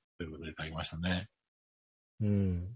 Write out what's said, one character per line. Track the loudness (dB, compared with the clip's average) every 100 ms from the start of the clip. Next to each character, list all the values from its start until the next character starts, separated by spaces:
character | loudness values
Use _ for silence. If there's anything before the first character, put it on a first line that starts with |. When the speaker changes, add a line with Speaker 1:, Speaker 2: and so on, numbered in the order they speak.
| _ -10
Speaker 1:
と |
い | -10
う |
こ | -8
と |
で | -10
い |
た | -8
だ | -6
き |
ま | -4
し | -6
た | -2
ね。 | 0 0 -2 _ _ _ _ _ _ _ _ 0
Speaker 2:
う | 4
ん。 | 6 4 2 -2